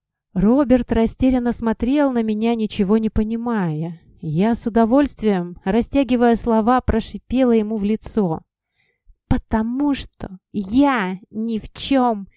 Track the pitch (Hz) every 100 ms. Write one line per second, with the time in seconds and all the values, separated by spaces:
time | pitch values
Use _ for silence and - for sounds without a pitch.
0 | _ _ _ 190 190 254 269 254 240 226
1 | 226 - 254 254 240 233 226 220 233 285
2 | 285 240 220 214 226 233 214 - 190 220
3 | 220 - 220 226 240 226 175 151 165 165
4 | - - 165 156 208 233 233 214 226 262
5 | 294 - 214 196 175 175 - 208 240 277
6 | 254 247 240 233 - 220 214 254 - 220
7 | - 202 - 240 254 226 208 220 202 220
8 | - - 190 160 - _ _ _ _ _
9 | _ _ _ 254 - 220 226 247 294 269
10 | - _ - 190 _ - 190 233 285 254
11 | 185 190 - 208 226 220 - - - 269
12 | 247 214 196